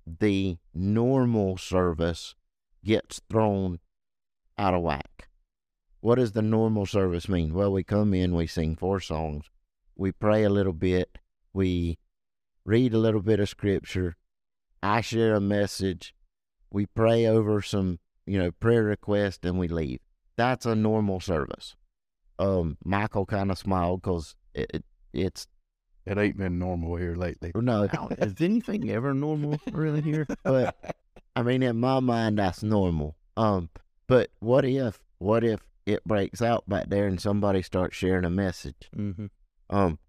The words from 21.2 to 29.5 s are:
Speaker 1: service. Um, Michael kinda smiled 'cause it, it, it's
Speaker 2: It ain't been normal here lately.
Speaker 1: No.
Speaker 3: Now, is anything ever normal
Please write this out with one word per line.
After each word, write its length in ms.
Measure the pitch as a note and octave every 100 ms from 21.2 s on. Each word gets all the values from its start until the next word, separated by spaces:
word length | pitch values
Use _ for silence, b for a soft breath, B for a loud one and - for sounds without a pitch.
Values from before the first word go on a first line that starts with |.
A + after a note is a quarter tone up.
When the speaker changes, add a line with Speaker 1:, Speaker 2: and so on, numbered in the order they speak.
Speaker 1:
service. 540 | F#2 E2 C2+ - - - _ _ _ _ _ -
Um, 400 | F#2+ F#2+ E2 -
Michael 420 | - G2 G#2+ G#2+ F#2+
kinda 300 | G#2 G2 F#2
smiled 460 | - F#2 F2 F#2
'cause 320 | G2 E2+ D#2 - _
it, 160 | - -
it, 120 | D#2+ - _ _
it's 340 | - F#2 - - _ _ _ _ _ -
Speaker 2:
It 140 | G2
ain't 180 | G#2 G2
been 220 | F#2+ F2
normal 380 | F2+ F2 E2 E2+
here 180 | F2 E2+
lately. 360 | F2 - E2+ G2
Speaker 1:
No. 320 | B2 A2 G2+
Speaker 3:
Now, 180 | - - -
is 200 | G#2+ F#2
anything 520 | E3+ A3+ - G#3 G#2+
ever 200 | G#2 C3+ C3+
normal 420 | D3 D3+ D3